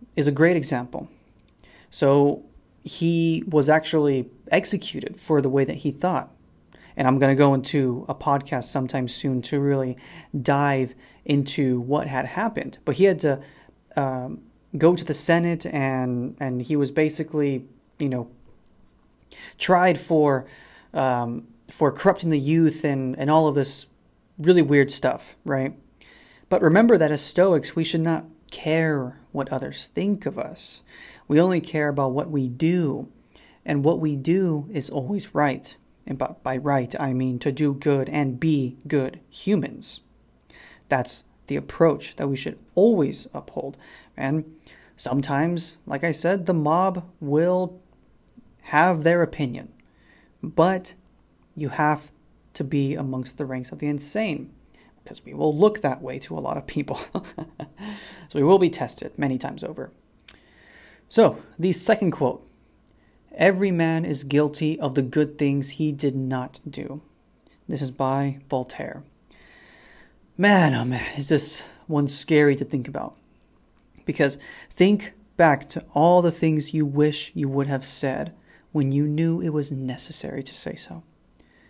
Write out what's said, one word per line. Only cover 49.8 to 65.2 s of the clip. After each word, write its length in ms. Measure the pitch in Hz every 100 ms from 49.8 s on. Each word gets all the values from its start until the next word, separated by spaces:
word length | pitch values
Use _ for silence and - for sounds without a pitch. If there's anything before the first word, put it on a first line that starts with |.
| _ _ _ _ _ _
but 520 | 160 - 175 190 - - _ _ _ _ _ -
you 140 | 143
have 400 | - 151 147 - _ _ _ _
to 100 | -
be 300 | 143 147 135
amongst 440 | 160 135 131 127 -
the 80 | 135
ranks 260 | 131 123
of 60 | 143
the 80 | 147
insane. 640 | 143 - 208 214 143 - - _ _ _ _
'cause 200 | - -
we 100 | -
will 220 | 143 151 151
look 240 | 208 208
that 220 | 143 127
way 160 | 131 135
to 180 | - 160
a 20 |
lot 160 | 139 139
of 100 | 135
people. 340 | 151 139 123 -
<laughs> 160 | - - - 160 - 143 - 208 208 - - 160
So 100 | 151
we 60 |
will 140 | 143 190
be 120 | 170
tested 420 | - 143 - - -
many 180 | 143 127
times 260 | 139 -
over. 280 | - 156 - - _ _ - - _ _ - - - _ _
So, 320 | 226 196 - - -
the 160 | 185
second 380 | - - 214 180
quote, 360 | - 127 - - _ _ _ _ _ _ _ _
"Every 380 | - 190 185 196
man 360 | 170 165 160 170
is 180 | 139
guilty 560 | 139 143 151 151 156 160
of 140 | 143
the 80 | 135
good 340 | 127 147